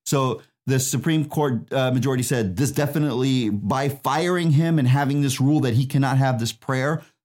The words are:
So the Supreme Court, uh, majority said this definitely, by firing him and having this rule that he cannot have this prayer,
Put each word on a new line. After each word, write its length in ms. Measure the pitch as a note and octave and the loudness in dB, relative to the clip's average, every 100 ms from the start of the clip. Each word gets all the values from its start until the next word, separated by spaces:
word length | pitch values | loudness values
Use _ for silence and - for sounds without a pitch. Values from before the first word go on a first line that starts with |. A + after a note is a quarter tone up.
| - | -2
So 360 | C#3 C3 - - _ - | 0 0 -2 -10 _ -2
the 140 | C3 | 0
Supreme 460 | C3 B2+ E3 D#3+ C#3+ | 0 -2 0 0 0
Court, 480 | D#3 D3 A#2 - | -2 0 -2 -4
uh, 180 | C3 C3 | -2 0
majority 320 | B2+ C3+ B2+ | 0 0 0
said 320 | A#2+ B2+ G2+ F2+ | 0 -2 -2 -2
this 160 | C#3+ | -2
definitely, 800 | - D3 E3 D3 A#2+ C3+ B2+ A2 | -2 -2 -2 -2 0 0 0 0
by 400 | G#2 G2+ C3 C#3 | -2 -2 -2 -2
firing 640 | - - C#3+ F3 F3+ E3+ | -4 -2 0 0 0 2
him 280 | C#3+ E3 D#3+ | 2 2 2
and 80 | B2+ | 2
having 340 | C#3 C3+ C#3+ | 2 2 0
this 200 | C#3 B2+ | 0 0
rule 180 | C3 D3+ | 2 2
that 120 | C3 | 2
he 120 | A2+ C3+ | 0 0
cannot 320 | C#3 C3+ C3+ | 0 2 2
have 220 | C3+ A#2+ | 2 0
this 140 | A2 | -4
prayer, 480 | - - C3 C3+ D#3+ - _ | -6 -4 -2 -2 -4 -8 _